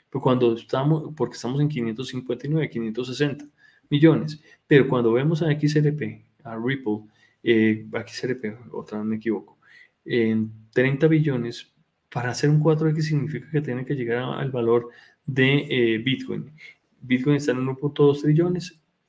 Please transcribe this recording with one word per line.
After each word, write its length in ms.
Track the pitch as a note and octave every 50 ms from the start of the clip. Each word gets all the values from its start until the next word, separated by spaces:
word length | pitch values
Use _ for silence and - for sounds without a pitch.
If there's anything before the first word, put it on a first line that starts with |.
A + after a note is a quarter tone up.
| _ _
pero 120 | - C#3
cuando 340 | - C3+ B2+ B2+ B2 A#2 A#2
estamos, 580 | A#2 - - - C3 C3+ D3+ D#3+ D3+ D3+ - D#3+
porque 200 | - B2 A#2 -
estamos 260 | - - A#2 C3 C#3+
en 60 | D3
quinientos 400 | D3 D3+ B2 A#2 A2+ A2 B2 B2+
cincuenta 400 | B2 - B2+ B2 - B2 A#2+ -
y 20 | C#3+
nueve, 200 | D#3 D#3+ C#3+ -
quinientos 380 | - A#2 A2+ A2 A2 A#2+ B2+
sesenta 380 | B2+ B2 B2+ D3 C#3+ B2 - - - _ _ _ _ _ _ _ _
millones, 520 | D3 C#3+ D#3+ D#3+ D3 A#2 - - - - _ - - _ _
pero 220 | _ D#3 C#3 A#2+
cuando 240 | - B2+ B2 A#2+ A2+
vemos 300 | A2+ B2 C#3+ D#3+ E3+ D3+
a 100 | F3 D#3
X 240 | C#3+ D3+ D3+ D3 D3+
R 160 | D#3 D3 C#3+
P, 340 | - - A2+ G#2+ A2 - _ _ _ _ _
a 140 | A#2 A2+
Ripple, 440 | A2+ A2+ B2+ C#3 C3+ - G#2+ G#2+ G#2+ G#2+ - _ _ _ _ _ _ -
eh, 420 | A#2+ A#2 A2 A2 A2 A2 A2 A2 - -
a 60 | A2+
X 240 | A2 - - - -
R 120 | B2 B2
P, 220 | B2+ - G#2+ G#2 - - G#2+
otra 280 | - - - - G#2+ G#2+
vez 80 | G#2+
me 100 | A2 A2
equivoco, 400 | A2 - A2+ G#2 F#2+ - - _ _ _ _ - - - _ _ _ _
en 440 | - B2+ A#2+ A2+ A2 A2 A2 A2 A2 - - - _
treinta 360 | _ B2+ B2+ C3+ C#3 - E3
billones, 640 | D#3 D#3+ D#3 D3+ D3 C3 B2 A#2 A#2 A#2 - - _ _ _ _ _ _ _ _ _
para 200 | - D3+ B2+ B2
hacer 200 | A#2 - - D3
un 100 | D3+ D#3
cuatro 300 | D3+ D#3+ D#3 D#3 D#3+ D#3
X 180 | D#3 D#3+ D#3
significa 400 | D#3 D3+ C#3+ B2 - B2 A#2+ - -
que 100 | D#3 D3
tiene 240 | C#3+ C3+ A#2+ B2+ B2+
que 100 | - C#3+
llegar 240 | C3 A#2+ A#2 A#2 A#2+
a, 200 | B2+ C3+ C#3 -
al 100 | C#3 C3+
valor 400 | B2+ B2 A#2 A2+ A#2 A#2+ A#2+ - - - - _ _ _ _
de, 420 | - B2+ C3 C3 C3 C#3+ C#3+ C#3+ -
eh, 280 | C3 B2+ A#2 A2+ A2+
Bitcoin. 520 | A2 A2+ C3+ C3 - - - G#2+ G#2+ A2 - - - - - - _ _ _ _ _
Bitcoin 340 | - B2 B2+ B2+ C3 D3 D3
está 160 | C#3 D3 C#3+
en 80 | B2 B2+
uno 160 | C3 C3+ C3
punto 320 | - D3 C#3+ C#3+ - D3
dos 140 | C#3+ C#3 C#3+
trillones, 580 | - D3+ D#3 D#3+ F3 F3+ F3+ F3 - - - _ _ _ _ _ _